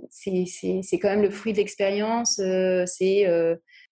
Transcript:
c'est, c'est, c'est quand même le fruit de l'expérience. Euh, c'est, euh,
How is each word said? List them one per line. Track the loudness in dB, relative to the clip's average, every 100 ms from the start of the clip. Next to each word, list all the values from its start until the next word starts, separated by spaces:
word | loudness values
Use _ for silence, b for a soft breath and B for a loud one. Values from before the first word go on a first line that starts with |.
| -20
c'est, | -12 -4 -2 -2
c'est, | -4 -4 -4
c'est | -2 0
quand | 0
même | 2
le | 0
fruit | 0 -2
de | -2
l'expérience. | -2 -2 -2 0 0 0 -2 -2
Euh, | 0 2 2 2 0
c'est, | 0 2 4 4
euh, | 4 2 -2 b b b